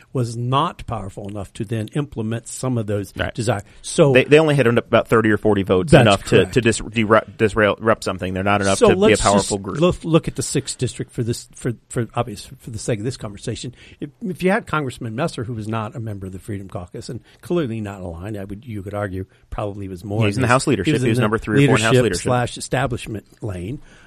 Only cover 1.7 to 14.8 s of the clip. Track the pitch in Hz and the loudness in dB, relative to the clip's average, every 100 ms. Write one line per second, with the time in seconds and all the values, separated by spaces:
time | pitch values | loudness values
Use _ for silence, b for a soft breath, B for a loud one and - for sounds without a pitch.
1.7 | 113 107 151 - 113 110 113 - - 131 | -6 -4 -6 -6 -6 -6 -6 -8 -8 -4
2.7 | 117 104 104 98 - - - 113 104 - | -2 -2 -4 -6 -6 -6 -4 -4 -4 -6
3.7 | b - - 147 127 - 147 160 143 117 | b -4 4 6 6 8 6 6 4 4
4.7 | 117 - 113 - 117 107 104 110 101 95 | 2 4 2 4 4 4 2 2 2 2
5.7 | 92 92 147 113 98 - 107 92 135 117 | 2 6 6 6 4 4 2 4 2 2
6.7 | 104 123 110 104 110 - 104 110 107 104 | 0 -2 -2 4 4 4 0 0 4 2
7.7 | - 110 107 - 95 92 92 101 101 98 | 2 0 0 -2 -4 -4 -2 0 2 2
8.7 | 98 - 185 202 101 101 101 95 101 98 | 4 4 6 4 4 4 2 2 -4 -4
9.7 | 92 180 175 175 160 156 - - 147 - | 0 0 0 0 0 0 -6 -4 -4 -6
10.7 | - 123 - 120 - 113 120 - - 135 | -6 -6 -6 -10 -6 -4 -6 -10 -8 -8
11.7 | 113 _ 131 110 - 120 104 - 135 - | -8 _ -6 -4 -4 -6 -8 -16 -18 -14
12.7 | 110 - 113 117 - 110 104 - 110 127 | -8 -6 -4 -6 -8 -12 -10 -10 -8 -10
13.7 | B B B 147 - 208 151 180 202 - | B B B -16 -10 -10 -2 0 0 -2
14.7 | 156 | -4